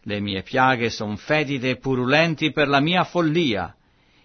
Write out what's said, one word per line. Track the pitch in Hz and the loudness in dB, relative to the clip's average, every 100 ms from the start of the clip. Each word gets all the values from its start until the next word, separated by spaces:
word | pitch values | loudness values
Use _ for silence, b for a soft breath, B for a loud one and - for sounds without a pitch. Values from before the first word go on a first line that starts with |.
Le | - 101 | -6 -4
mie | 101 95 | -2 -4
piaghe | - 131 131 123 117 | -2 2 2 2 -2
son | - 107 104 | -4 -6 -6
fetide | - 151 139 139 127 | -2 -2 -2 -4 -4
e | 123 | -4
purulenti | 135 127 123 147 165 156 156 | -2 -2 2 2 2 0 -2
per | 156 143 | 0 2
la | 139 | 2
mia | 151 180 | 2 0
follia. | 160 175 160 165 147 95 85 - b b b b | 0 0 0 2 0 -2 -4 -10 b b b b